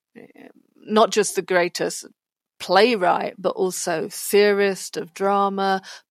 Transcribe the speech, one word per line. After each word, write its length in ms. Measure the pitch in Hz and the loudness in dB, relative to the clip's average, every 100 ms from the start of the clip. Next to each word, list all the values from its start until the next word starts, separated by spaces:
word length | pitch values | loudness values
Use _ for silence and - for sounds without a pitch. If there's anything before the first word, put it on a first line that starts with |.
| _ - | _ -20
eh, 320 | - _ - _ _ _ | -20 _ -20 _ _ _
not 360 | - 214 220 | -2 2 4
just 260 | 214 196 - | 2 0 -4
the 40 | |
greatest 640 | 170 180 175 - 175 - - _ _ _ _ _ | 0 0 0 -2 -6 -6 -14 _ _ _ _ _
playwright, 760 | - 185 226 226 175 - - - | 0 4 4 4 2 0 -2 -6
but 180 | 180 - | -6 -2
also 540 | 185 180 - 160 - | -4 -4 -6 -4 -6
theorist 840 | - - 202 208 202 202 190 - 165 | -10 0 4 4 4 0 -2 -8 -10
of 160 | 165 | -10
drama, 680 | - 196 202 196 196 196 190 190 - _ | -6 -2 0 0 -2 -2 -2 -6 -20 _